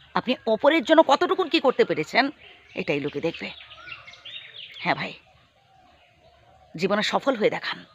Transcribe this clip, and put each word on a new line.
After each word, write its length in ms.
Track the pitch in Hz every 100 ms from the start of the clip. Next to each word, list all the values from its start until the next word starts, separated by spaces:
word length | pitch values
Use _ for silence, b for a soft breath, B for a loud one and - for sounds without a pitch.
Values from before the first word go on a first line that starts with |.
| -
আপনি 220 | - 220 254 -
অপরের 380 | - 285 320
জন্য 180 | 240 320
কতটুকুন 460 | 320 277 349 370 339
কি 120 | 330
করতে 240 | 254 -
পেরেছেন, 460 | 226 156 156 208 277 - - - -
এটাই 260 | - - 147
লোকে 200 | 143 143
দেখবে। 300 | 160 165 196 - - - - - - - - - - - - -
হ্যাঁ 160 | 175
ভাই, 180 | 165 151 - _ _ _ _ _ _ _ _ _ _ _ _ _ _ _ 165
জীবনে 260 | 180 208
সফল 340 | - 202 277 240
হয়ে 140 | 185
দেখান 340 | - - - -